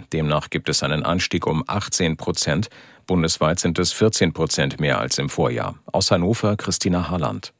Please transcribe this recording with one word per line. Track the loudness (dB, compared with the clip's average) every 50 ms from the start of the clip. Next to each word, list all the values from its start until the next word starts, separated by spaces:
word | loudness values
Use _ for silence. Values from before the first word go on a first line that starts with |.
| -6 -4
Demnach | -2 0 0 2 0 0 -2 -2
gibt | -6 -4 -2 -2
es | -2 0
einen | 0 0 0 0 0
Anstieg | 0 0 0 0 -2 -2 -2 0
um | 0 -2 -2 -2
achtzehn | -2 -4 -4 -4 -2 0 0 0 0 -2
Prozent. | -2 -4 -4 -2 -2 0 0 0 0 -2 -4 -6 -16 -20 -20 -20 -12 _
Bundesweit | 0 2 2 2 2 2 2 2 2 2 2
sind | 0 0 0
es | 0 0 0
vierzehn | 2 2 2 4 4 4 2 2 2
Prozent | 0 -2 0 2 0 0 0 0 0
mehr | 0 0 0 0
als | 0 -2 -2 -2
im | -2 -2
Vorjahr. | 0 0 0 0 0 -2 -4 -6 -8 -10 _
Aus | -4 -2 0 2 2
Hannover, | 2 2 2 2 2 2 0 0 0
Christina | 0 -2 -2 -2 0 2 2 2 2 0 0
Harland. | -2 -2 -2 -2 -4 -6 -10 -14 -18